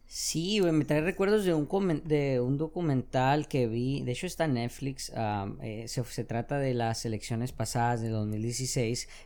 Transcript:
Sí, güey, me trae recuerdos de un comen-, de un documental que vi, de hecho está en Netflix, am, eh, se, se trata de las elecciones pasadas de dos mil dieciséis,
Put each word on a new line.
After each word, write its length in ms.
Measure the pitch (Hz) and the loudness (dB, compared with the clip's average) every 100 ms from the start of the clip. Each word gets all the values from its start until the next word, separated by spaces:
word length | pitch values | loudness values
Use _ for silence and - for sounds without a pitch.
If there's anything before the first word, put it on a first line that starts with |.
| - | -14
Sí, 540 | - - 156 180 214 | -6 -4 -2 0 4
güey, 120 | 175 | 4
me 120 | 156 139 | 4 4
trae 160 | 151 | 2
recuerdos 420 | 165 185 196 214 | 2 2 2 4
de 120 | 185 160 | 4 2
un 100 | 143 | 2
comen-, 380 | 196 190 147 | 0 2 0
de 360 | 156 151 139 127 | 2 2 4 2
un 180 | 123 143 | 2 0
documental 920 | 156 180 165 131 - 131 131 151 147 | 0 0 2 2 2 2 4 4 2
que 200 | 139 120 | 0 2
vi, 360 | 117 127 139 | 0 0 -2
de 80 | 127 | -2
hecho 160 | 123 180 | -4 -6
está 180 | - 160 | -2 0
en 100 | 123 | 2
Netflix, 560 | 120 - 135 135 - - | 0 -4 -8 -6 -8 -2
am, 420 | 110 104 101 101 | -2 0 -4 -6
eh, 260 | 113 107 117 | -8 -8 -6
se, 160 | 135 | -6
se 200 | 117 - | -4 -6
trata 360 | 113 117 110 143 | -4 -4 -2 -2
de 160 | 135 123 | 0 2
las 300 | 113 110 117 | 0 0 -2
elecciones 460 | 104 - 113 123 | -4 -2 -2 -2
pasadas 500 | - 113 120 117 120 | -4 -2 0 2 2
de 80 | 113 | 0
dos 180 | 110 107 | -2 -2
mil 160 | 107 | -2
dieciséis, 640 | 117 117 127 135 113 123 - - | -2 -2 -2 0 0 -2 -6 -14